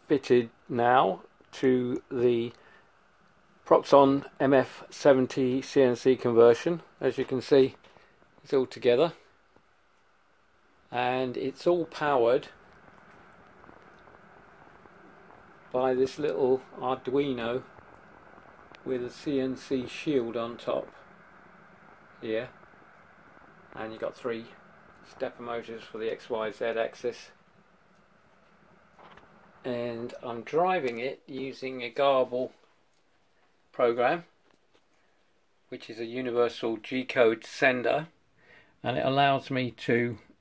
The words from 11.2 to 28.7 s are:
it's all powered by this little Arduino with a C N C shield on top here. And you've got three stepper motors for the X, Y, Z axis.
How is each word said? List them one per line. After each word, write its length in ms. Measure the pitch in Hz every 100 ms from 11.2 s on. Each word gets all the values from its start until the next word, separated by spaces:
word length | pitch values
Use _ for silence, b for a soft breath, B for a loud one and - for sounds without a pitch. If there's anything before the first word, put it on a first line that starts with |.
| 131 123
it's 300 | 131 - 175
all 180 | 175
powered 640 | 160 - 151 139 120 135 - - - - - - - - - - - - - - - - - - - - - - - - - - - - - - - - -
by 200 | 127 131
this 280 | 127 131 -
little 420 | 147 165 131 131 - -
Arduino 840 | 127 131 - 139 143 123 117 127 - - - - - - - - - - - -
with 180 | - 127
a 80 | 123
C 300 | - 156 135
N 160 | 131 123
C 320 | - 135 123
shield 480 | - - 139 117 117
on 200 | 117 120
top 300 | - 65 - - - - - - - - - - - - - -
here. 300 | 120 110 127 - - - - - - - - - - - - -
And 140 | 110
you've 100 | 110
got 140 | -
three 300 | - 127 113 117 - - - - - -
stepper 320 | - 127 -
motors 400 | 120 117 113 113
for 160 | - 110
the 100 | 110
X, 220 | - -
Y, 220 | 113 110
Z 120 | 101
axis. 680 | 117 113 113 - 120 113 - - _ _ _ _ _ _ _ _ _ _ _ _ _